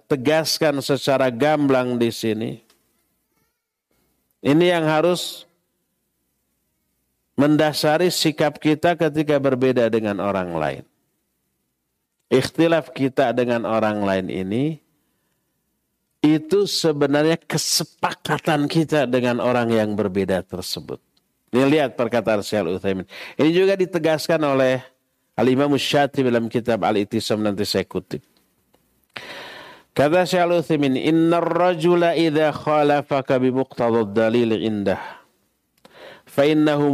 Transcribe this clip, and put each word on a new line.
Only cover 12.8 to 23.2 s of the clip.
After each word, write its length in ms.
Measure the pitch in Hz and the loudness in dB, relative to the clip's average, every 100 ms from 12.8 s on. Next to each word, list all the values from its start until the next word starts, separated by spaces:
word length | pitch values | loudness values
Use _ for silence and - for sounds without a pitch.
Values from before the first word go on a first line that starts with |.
| - | -2
kita 400 | - 135 139 131 | -4 -2 0 0
dengan 320 | 123 123 117 101 | 0 0 -2 0
orang 400 | 113 110 107 101 | 0 0 -2 -2
lain 240 | 95 92 | -2 -4
ini, 340 | 82 95 113 147 156 _ _ _ _ _ _ _ _ _ _ _ _ _ _ | -6 -4 -4 -4 -6 _ _ _ _ _ _ _ _ _ _ _ _ _ _
itu 480 | 151 156 156 196 196 | 2 2 2 0 0
sebenarnya 720 | - 165 147 143 147 156 165 | 0 0 0 2 2 2 0
kesepakatan 1300 | - 156 - - - _ 185 151 - 147 - 147 147 | -2 -4 -2 -4 -4 _ -6 -6 -4 -4 0 0 0
kita 400 | 165 151 151 123 | 0 0 0 0
dengan 320 | 127 123 120 | 0 0 0
orang 320 | 123 123 117 | 0 0 2
yang 240 | 113 107 101 | 0 0 -2
berbeda 480 | 101 98 95 92 | -2 -2 0 -2
tersebut. 560 | - 90 - - 67 - _ _ _ _ _ | -4 -12 -10 -10 -10 -14 _ _ _ _ _
Ini 160 | 120 | 0
lihat 320 | 139 151 135 - | 4 2 0 -2
perkataan 480 | 113 120 110 107 | -2 0 0 -2
Syekh 160 | 95 107 | -2 -2
Al-Utsaimin. 480 | 85 92 98 95 90 - | -2 -4 -4 -4 -8 -16